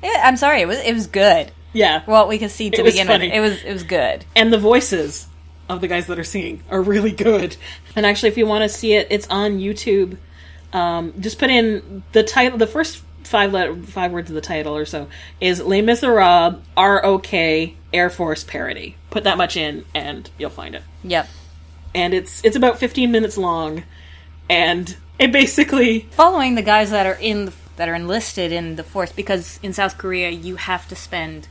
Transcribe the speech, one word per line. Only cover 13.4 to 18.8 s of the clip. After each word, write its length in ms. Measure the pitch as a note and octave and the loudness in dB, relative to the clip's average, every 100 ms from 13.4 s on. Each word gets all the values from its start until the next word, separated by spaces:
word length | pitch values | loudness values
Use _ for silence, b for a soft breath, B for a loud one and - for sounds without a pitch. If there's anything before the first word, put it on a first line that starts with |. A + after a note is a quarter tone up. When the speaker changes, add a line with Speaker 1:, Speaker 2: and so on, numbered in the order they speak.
| G3+ | 0
Speaker 2:
let-, 340 | G3 E3+ E3+ F3 | 0 -4 -6 -10
five 260 | - F3+ | -6 -4
words 180 | F3 E3 | -4 -8
of 60 | D#3 | -10
the 60 | |
title 340 | D3+ D#3+ D3+ D3+ | -6 -6 -6 -6
or 80 | D3+ | -6
so 220 | D#3 D3 B B B | -8 -12 B B B
is 180 | F3+ F3+ | -2 -2
Les 200 | E3+ G3 | 0 2
Miserables 800 | G#3+ A#3+ C4 A3+ F#3 F3 E3+ E3+ - - | 2 2 4 4 6 6 4 0 -6 2
R 260 | G3 G3 | 4 4
O 140 | F#3+ F#3+ | 4 0
K 580 | - F#3+ E3 D#3 E3 - - | 0 -2 0 0 -2 -10 -6
Air 180 | F3 F3+ | 0 0
Force 320 | - E3+ D#3 | 0 -4 -4
parody. 520 | - - - - | -8 -8 -8 -10